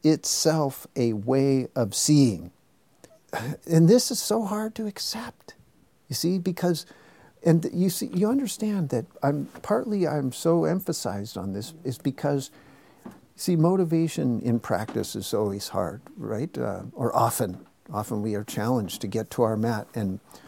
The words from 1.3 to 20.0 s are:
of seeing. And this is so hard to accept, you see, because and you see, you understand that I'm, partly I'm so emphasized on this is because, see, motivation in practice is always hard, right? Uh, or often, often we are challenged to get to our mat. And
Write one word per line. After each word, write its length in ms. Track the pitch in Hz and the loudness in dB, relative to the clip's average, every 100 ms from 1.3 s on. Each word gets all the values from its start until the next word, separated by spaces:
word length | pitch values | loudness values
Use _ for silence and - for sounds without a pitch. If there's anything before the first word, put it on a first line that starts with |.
| 135 139 135 123 135 | 2 4 2 0 -2
of 180 | 107 | -2
seeing. 580 | - - 147 127 87 85 - _ _ _ _ - _ _ - 117 - - | 0 4 6 6 4 -8 -18 _ _ _ _ -20 _ _ -8 -6 -8 2
And 200 | 165 165 | 6 8
this 220 | 247 - | 8 4
is 80 | 208 | -2
so 260 | - 220 196 | -2 -2 -2
hard 300 | 214 220 220 | -4 -4 -6
to 120 | 214 | -8
accept, 680 | - - 226 240 - - - _ _ _ _ - | -6 -8 -8 -10 -14 -20 -20 _ _ _ _ -10
you 80 | 135 | -4
see, 220 | 170 190 | 0 0
because 480 | 180 175 180 160 - - - - - _ 170 | -2 0 0 0 -6 -20 -20 -20 -20 _ 4
and 220 | 165 - | 4 4
you 180 | 175 190 | 0 0
see, 180 | - - | 0 -2
you 220 | 180 208 | 0 2
understand 600 | 269 247 - 214 202 143 | 2 -2 -4 -2 -2 -2
that 160 | 123 - - | -2 -4 -2
I'm, 220 | 143 147 - - | -2 0 -4 -10
partly 440 | - 220 262 208 165 | -2 -2 0 0 0
I'm 280 | 147 131 | 0 -2
so 320 | - 165 170 156 | 0 2 4 2
emphasized 720 | 185 - 147 - 98 101 98 | 0 -2 -4 -4 -6 -6 -8
on 160 | 95 | -6
this 200 | 98 - - 127 | -6 -8 -10 -8
is 120 | 123 | -4
because, 540 | 143 - 147 143 131 - - - - - - - _ - | -4 -2 -2 -2 -4 -14 -20 -20 -20 -20 -20 -20 _ -6
see, 180 | - 170 | 0 4
motivation 840 | 170 190 170 165 160 - 135 113 | 4 4 2 2 0 0 0 0
in 180 | 120 117 | 0 0
practice 560 | - 95 110 113 107 104 | 0 -2 -2 -4 -4 -6
is 180 | 98 | -2
always 360 | 104 104 98 - | 0 0 -2 -4
hard, 320 | 98 87 113 - 208 | -4 -4 -6 -14 -12
right? 380 | 107 107 156 127 | -6 -6 -6 -4
Uh, 240 | 117 95 117 | -6 -6 -10
or 240 | - 117 - | -6 -2 2
often, 500 | 117 - 104 90 - _ - | 2 0 -4 -6 -16 _ -8
often 320 | 104 107 107 | -8 -4 -4
we 140 | 110 104 | -2 -4
are 80 | |
challenged 560 | 107 - 110 127 98 - | -4 -4 0 0 -2 -6
to 80 | 101 | -6
get 220 | 110 - | -4 -4
to 120 | - | 0
our 120 | 113 107 | 0 2
mat. 320 | 117 107 - | 0 -2 -6
And 240 | 113 | -4